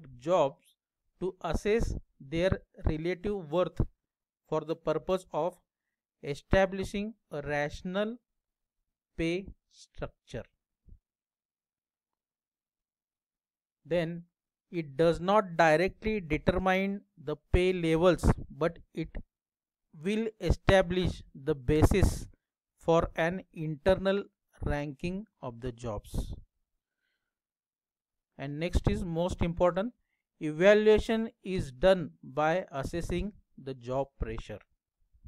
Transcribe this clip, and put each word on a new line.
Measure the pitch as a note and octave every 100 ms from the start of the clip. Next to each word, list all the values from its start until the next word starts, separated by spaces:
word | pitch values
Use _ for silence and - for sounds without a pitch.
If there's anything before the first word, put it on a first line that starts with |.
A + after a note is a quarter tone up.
| D3 B2
jobs | C3+ F3+ C#3 - _ _ _ _ _ -
to | F#3 -
assess | F3 D#3 G#3 A3+ - - - -
their | C#3 D#3+ F#3 F#3+ _ - E3+
relative | D#3 E3 F3 G3+ G3+ D3+
worth | E3 F3 - - _ _ _ _ _ -
for | D#3
the | D#3
purpose | E3 D#3+ D#3 D#3 F#3 -
of | D#3 E3+ - _ _ _ _ _ _
establishing | C#3+ C#3+ - F#3+ F#3+ F#3+ F#3+ G3+ G#3+ - _
a | D3+
rational | C#3+ D3 D3 - F#3 F#3 G#3+ B3 _ _ _ _ _ _ _ _ _ -
pay | E3 F3 G3 - _
structure. | _ - - C3+ - - A#2+ - _ _ _ - - _ _ _ _ _ _ _ _ _ _ _ _ _ _ _ _ _ _ _ _ _ _ _ _ _ _ _ _
Then | C#3+ E3+ E3 E3+ E3+ _ _ _ _
it | F3 D3+ C3+
does | E3 D#3+
not | F3 G#3+ G3 E3
directly | E3 D#3 F#3 - A3 G#3+
determine | D#3+ D3+ - F#3 F#3 F#3 G3 G3+ - -
the | C#3+ D3+ _
pay | F3+ F3+
levels, | F#3 E3 D#3+ F#3 D#3+ - - -
but | C3+ E3 E3+ -
it | - E3 - - _ _ _ _ _ _ D#3
will | E3 G#3+ A3+ -
establish | F3+ - - F#3+ F3+ F3+ E3+ - -
the | D3+ C#3
basis | D3 B2 D3+ D3 G3 - - - - _ _ _ _
for | - E3 E3 -
an | E3 F#3+ -
internal | - D#3 D3+ G3 F#3 F#3+ G3+ G3 _ _ -
ranking | D3 D3 D3 C3 F3 F#3+ A3 _
of | C3 A#2
the | B2+
jobs. | A#2 A#2+ G#2+ - - - - - _ _ _ _ _ _ _ _ _ _ _ _ _ _ _ _ _ _ -
And | C#3 D3
next | E3+ - -
is | G3+
most | F#3 D#3+ F3+ F#3+
important, | F3 E3+ F3 F3 A#3 - _ _ _ -
evaluation | D#3 D3+ F#3+ G#3+ G#3+ G#3 G#3 A3+ A3+ -
is | G3 F#3 D3
done | B2 F#3 F#3+ C#3+ -
by | D3 C3 D#3 F3 -
assessing | C#3 C3 E3+ D#3+ E3+ G3 - _ -
the | C3+
job | C3 A#2 C3 C3+ -
pressure. | B2 A2+ - G#2 _ _ _ _ _ _